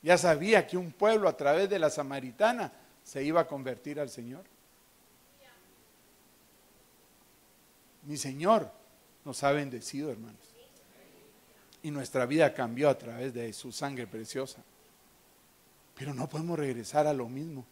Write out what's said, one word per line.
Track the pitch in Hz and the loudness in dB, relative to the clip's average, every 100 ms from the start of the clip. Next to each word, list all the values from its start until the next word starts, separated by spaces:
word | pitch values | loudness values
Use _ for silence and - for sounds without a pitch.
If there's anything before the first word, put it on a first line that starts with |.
Ya | 151 175 | 6 6
sabía | 170 151 185 214 - | 6 4 6 6 6
que | 180 | -4
un | 180 | -6
pueblo | - 208 220 190 | 2 4 6 4
a | 147 | 2
través | 139 151 196 | 2 4 2
de | 196 | 2
la | 156 | 0
samaritana | 147 139 139 127 113 208 240 180 - - _ | 0 -6 -6 -8 0 2 2 -6 -10 -20 _
se | - 143 | -14 -6
iba | 143 170 | 0 2
a | 160 | 2
convertir | 139 131 120 143 143 | -2 -8 -8 -8 -8
al | 143 | -8
Señor. | 123 120 135 190 _ _ _ _ _ _ _ _ _ - - _ _ _ _ _ _ _ _ _ _ _ _ _ _ _ _ _ _ _ _ _ _ _ _ | -8 -12 -14 -16 _ _ _ _ _ _ _ _ _ -20 -20 _ _ _ _ _ _ _ _ _ _ _ _ _ _ _ _ _ _ _ _ _ _ _ _
Mi | 143 147 | -10 -8
Señor | 139 135 170 220 156 - - _ _ _ | -6 -2 4 4 2 -12 -20 _ _ _
nos | - 127 | -12 0
ha | 143 | 2
bendecido, | 147 139 123 - 135 147 | 2 0 -8 -8 -8 -6
hermanos. | 110 113 107 - - - - _ - - - - _ _ _ _ - | -8 -12 -18 -20 -20 -20 -20 _ -20 -20 -20 -20 _ _ _ _ -14
Y | 156 | -8
nuestra | 147 123 135 123 | -6 -4 0 2
vida | 151 151 | 4 4
cambió | - 123 117 143 | 4 -6 2 2
a | 135 | 2
través | 120 117 131 | -4 -8 -8
de | 120 117 | -6 -8
su | 104 127 | -10 -12
sangre | 113 147 131 113 | -8 -8 -8 -10
preciosa. | 110 110 135 131 - - _ _ _ _ _ _ _ _ _ _ _ _ | -10 -8 -6 -8 -10 -20 _ _ _ _ _ _ _ _ _ _ _ _
Pero | - 135 | -14 -10
no | 135 120 | -8 -6
podemos | 151 165 170 | -6 -4 -2
regresar | 143 120 107 147 151 | -2 -4 -2 2 2
a | |
lo | 143 117 | 2 -4
mismo. | 131 160 139 120 | -8 -10 -12 -16